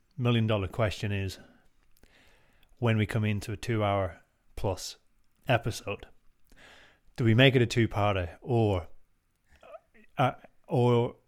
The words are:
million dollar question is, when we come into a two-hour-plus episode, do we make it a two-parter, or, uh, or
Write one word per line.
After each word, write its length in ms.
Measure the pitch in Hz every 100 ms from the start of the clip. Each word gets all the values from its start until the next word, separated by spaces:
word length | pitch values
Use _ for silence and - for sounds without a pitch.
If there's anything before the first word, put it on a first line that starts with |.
| _ -
million 300 | 120 117 110
dollar 200 | 107 92
question 460 | - 107 - 107
is, 260 | 101 95 - - _ _ _ _ _ _ _ _ _ _ _ _ -
when 180 | 120 110
we 80 |
come 180 | 104 113
into 280 | 107 104 -
a 40 | 104
two-hour-plus 1400 | - 113 104 101 92 - _ _ _ - 104 87 - - _ _ _ _ -
episode, 600 | 117 120 - - 101 - - _ _ _ - - - - _ _ -
do 80 |
we 100 | 117
make 200 | 110 135
it 60 | 127
a 60 | 117
two-parter, 640 | 123 110 113 101 95 87 -
or, 460 | - 117 110 92 82 - - _ _ _ _ _ - - _ - - -
uh, 140 | 131 - - _ -
or 500 | 143 123 120 120 -